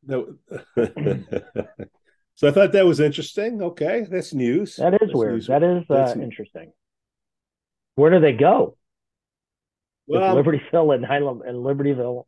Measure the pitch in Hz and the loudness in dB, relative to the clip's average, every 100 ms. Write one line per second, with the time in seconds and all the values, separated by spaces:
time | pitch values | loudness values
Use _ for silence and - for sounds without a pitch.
0 | 139 131 - - _ - - - 117 - | -6 -8 -8 -16 _ -20 -8 -4 -4 -2
1 | 147 131 - - - 113 - _ - _ | -4 -4 -6 -10 -8 -12 -12 _ -20 _
2 | _ _ _ _ 147 143 202 196 185 143 | _ _ _ _ 2 4 4 4 4 4
3 | 151 147 147 - 214 226 175 170 156 220 | 0 -2 -10 -6 -6 -6 -8 -6 -4 -4
4 | 202 180 151 143 120 147 208 - 170 196 | -4 -8 -6 -4 0 0 -4 -2 0 2
5 | 214 127 113 113 110 139 170 180 170 139 | 0 0 -2 -2 -2 0 2 0 0 0
6 | 131 110 120 - 107 82 82 _ _ _ | 0 -2 -8 -12 -16 -16 -20 _ _ _
7 | _ _ _ _ _ _ _ _ _ - | _ _ _ _ _ _ _ _ _ 2
8 | 151 180 156 120 147 254 - - _ _ | 4 6 4 4 4 4 0 -6 _ _
9 | _ _ _ _ _ _ _ _ _ _ | _ _ _ _ _ _ _ _ _ _
10 | - 160 190 160 143 147 - 170 156 131 | -4 0 2 2 2 0 -2 0 2 2
11 | 127 143 143 120 127 123 127 139 143 131 | 0 -4 -4 -6 -10 -8 -4 -2 -2 -2
12 | 123 123 | -4 -8